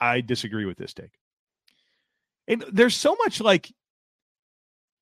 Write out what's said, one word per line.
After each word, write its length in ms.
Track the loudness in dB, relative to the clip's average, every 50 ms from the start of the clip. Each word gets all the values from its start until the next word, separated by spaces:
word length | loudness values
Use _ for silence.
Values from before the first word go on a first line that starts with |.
I 200 | -2 0 0 0
disagree 440 | -2 -4 -4 -6 -6 -6 -6 -6 -6
with 140 | -6 -8 -10
this 160 | -14 -16 -16
take. 180 | -18 -20 -20 _ _ _ _ _ _ _ _ _ _ _ _ _ _ _ _ _ _ _ _ _ _ _ _ _ _ _
And 180 | -4 -4 -4 -4 0
there's 240 | 4 4 4 4 4
so 200 | 2 2 2 2 2 0
much, 160 | -2 -2 0
like, 320 | 2 4 4 4 2 -6 -20 _ _ _ _ _ _ _ _ _ _ _ _ _ _ _ _ _ _ _ _ _ _ _ _ _